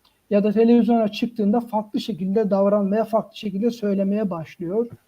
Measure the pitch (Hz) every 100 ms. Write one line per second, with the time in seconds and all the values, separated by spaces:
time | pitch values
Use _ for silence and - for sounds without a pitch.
0 | _ _ - 202 208 208 233 240 233 233
1 | 208 208 240 - 202 233 233 214 214 247
2 | - 170 190 208 208 196 202 208 196 214
3 | 220 220 214 - 214 190 233 233 202 196
4 | 196 208 208 170 151 - 165 214 240 -